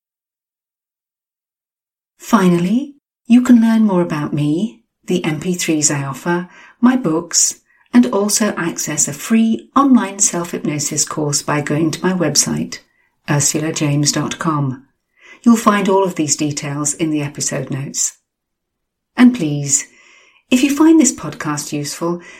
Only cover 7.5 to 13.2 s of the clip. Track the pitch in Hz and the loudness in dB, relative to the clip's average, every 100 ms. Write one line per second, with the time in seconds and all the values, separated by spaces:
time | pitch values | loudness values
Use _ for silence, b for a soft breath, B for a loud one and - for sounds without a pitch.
7.5 | - _ _ _ 247 240 202 208 - 208 | -4 _ _ _ 4 4 2 0 0 -2
8.5 | - 170 - - 151 - 143 - 226 226 | -2 -6 -6 -6 -4 -4 -4 0 2 2
9.5 | 226 - 262 277 233 190 202 - 175 175 | 0 -2 2 4 4 2 -2 -2 -2 -6
10.5 | - 147 147 - 147 - 160 147 143 - | -6 -4 -4 -4 -4 -4 -4 -4 -4 -2
11.5 | 147 147 151 160 - 180 185 151 147 160 | -4 -2 0 -2 0 -2 0 0 0 0
12.5 | 151 - - _ _ _ _ | -2 -6 -12 _ _ _ _